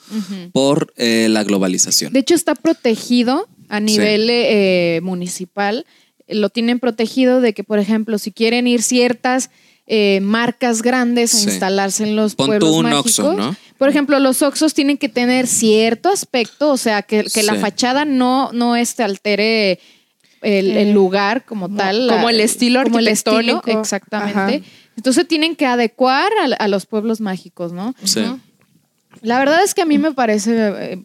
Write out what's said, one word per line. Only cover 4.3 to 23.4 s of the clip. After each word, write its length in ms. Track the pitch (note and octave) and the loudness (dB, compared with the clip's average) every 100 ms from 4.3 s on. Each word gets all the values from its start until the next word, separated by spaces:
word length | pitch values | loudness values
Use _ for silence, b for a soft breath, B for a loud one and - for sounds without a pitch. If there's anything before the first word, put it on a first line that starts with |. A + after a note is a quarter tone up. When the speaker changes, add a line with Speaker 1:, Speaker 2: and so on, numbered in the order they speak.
Speaker 1:
eh, 720 | A#3+ A3+ G#3 F#3+ F3+ E3+ E3 | 0 2 2 2 2 0 -2
municipal. 840 | F#3 F3+ F3+ - F#3 - G3+ A#3+ - b b _ - | -4 -6 -8 -10 -10 -4 -4 -4 -8 b b _ -8
Lo 220 | A3 G3 | -4 -2
tienen 280 | - A#3 B3 | -2 -2 0
protegido 600 | B3 A3 A3 C4 B3+ B3+ | -2 -2 -2 0 2 4
de 140 | B3 | 2
que, 100 | G#3 | -2
por 140 | G3 G#3+ | -2 -2
ejemplo, 400 | G3+ A3 A3 G#3+ | 0 0 -2 -4
si 140 | G#3+ | -6
quieren 340 | - A3+ A#3+ B3 | -2 0 2 2
ir 160 | A#3+ | 0
ciertas, 640 | A3 B3 A#3+ A#3+ B3+ B3+ - b b b - | 2 2 2 0 -2 -2 -4 b b b -4
eh, 340 | A3+ G3+ G3 | 0 2 2
marcas 580 | G3 A3+ A#3+ - B3 A3+ | 2 0 0 -2 -2 0
grandes 540 | A#3 B3+ A#3+ A#3+ A#3 | 0 0 0 0 0
a 40 | A#3 | 0
Speaker 2:
Sí. 60 | G#3 | 0
Speaker 1:
instalarse 540 | F#3+ F#3+ G3 G3 F#3 | -2 -2 0 -2 -2
en 120 | G#3+ G#3+ | -2 0
los 180 | G#3+ | 0
Speaker 2:
Pon 120 | - C3+ | 0 0
tú 40 | |
Speaker 1:
pueblos 180 | G#3 D#3+ | 2 2
Speaker 2:
un 120 | D#3+ | 2
Speaker 1:
mágicos. 340 | - - A#3+ A3 | 2 0 0 0
Speaker 2:
Oxxo, 160 | C#4 | 0
¿no? 200 | G4 - G3+ B - | -2 -4 -6 B -2
Speaker 1:
Por 140 | C4+ | 0
ejemplo, 280 | D4 C#4 C#4 | 2 2 2
los 220 | C4+ B3+ | 2 2
Oxxos 320 | C#4+ C#4 D#4+ | 0 0 0
tienen 240 | - C#4 C#4+ | 0 0 0
que 140 | C#4 | -2
tener 360 | B3 B3 B3+ B3+ | -2 0 0 0
cierto 600 | - A3+ G#3+ A3+ A3+ E4+ | 0 2 4 2 0 0
aspecto, 640 | G4 - B3+ A3 - D4 | -2 -2 -4 -4 -2 0
o 60 | C4 | 0
sea, 240 | A#3 G#3 | 0 -2
que, 220 | - G#3+ | 0 -2
que 180 | G3+ A3+ | 0 0
la 120 | G#3 G#3 | 0 0
Speaker 2:
Sí. 40 | |
Speaker 1:
fachada 460 | G#3 G3+ B3 C4+ D4+ | -2 -2 -2 0 0
no, 440 | C4 B3 B3+ C4 | 2 2 2 0
no, 220 | A#3+ A#3+ A#3+ | -2 0 0
este, 260 | A#3+ - | -2 -2
altere 720 | G#3 G3 G#3 G3+ A3 A3+ G3+ F3+ b b b _ _ _ | -4 -4 -2 0 2 2 0 -2 b b b _ _ _
el, 300 | A3 G3 F#3+ | -2 0 2
el 180 | G#3+ G#3 | 2 4
Speaker 3:
Eh, 40 | |
Speaker 1:
lugar 500 | G#3 F#3 G3 G3+ B3 | 4 4 2 0 -2
como 220 | - G#3+ F3+ | -6 -8 -6
Speaker 3:
como, 100 | G#3 | -2
Speaker 1:
tal, 300 | F#3+ G#3 B3+ | -2 0 2
Speaker 3:
como 220 | A3+ A#3 | 2 2
Speaker 1:
la, 0 | |
Speaker 3:
el 100 | A#3 | 2
estilo 420 | G#3+ - A#3+ B3 | 0 0 0 2
Speaker 1:
como 160 | A#3+ A#3 | 2 2
el 100 | A3+ | 2
estilo, 280 | G#3 A3+ | 0 0
Speaker 3:
arquitectónico. 440 | A3 | 0